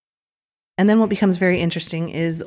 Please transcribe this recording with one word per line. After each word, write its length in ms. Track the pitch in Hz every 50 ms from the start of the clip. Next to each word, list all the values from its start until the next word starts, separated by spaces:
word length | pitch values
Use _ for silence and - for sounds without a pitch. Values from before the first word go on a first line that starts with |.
| _ _ _ _ _ _ _ _ _ _ _ _ _ _ _ -
And 80 | 190 208
then 120 | 214 226
what 80 | 220 -
becomes 300 | 202 - 214 190 180 175
very 220 | 185 185 180 -
interesting 500 | 170 170 - 165 - - 170 160 170 -
is 340 | - 156 165 165 160 165 -